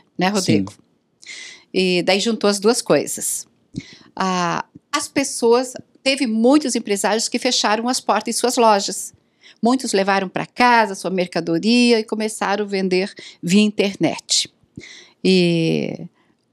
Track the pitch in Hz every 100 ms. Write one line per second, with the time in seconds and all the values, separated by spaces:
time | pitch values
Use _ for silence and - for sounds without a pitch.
0 | _ - 185 208 180 104 95 - _ _
1 | _ _ - - - - _ 190 185 180
2 | 170 196 220 214 208 202 202 254 - 147
3 | - - - - - _ _ - - -
4 | _ - 190 185 175 165 - - _ 294
5 | - 294 277 - 233 233 254 - - _
6 | 269 269 254 220 240 302 277 233 220 202
7 | 202 220 - 240 254 247 220 220 240 254
8 | - 208 233 - 240 262 226 202 - -
9 | - - _ _ - _ 226 262 233 196
10 | 196 196 190 - 160 - 247 233 214 196
11 | 175 185 180 175 165 165 208 247 240 226
12 | 220 220 214 - 190 202 202 196 190 180
13 | 202 - - - 170 202 214 202 202 190
14 | 156 - - - - _ _ - - -
15 | - _ 185 185 175 165 165 156 - -
16 | 170 _ _ _ _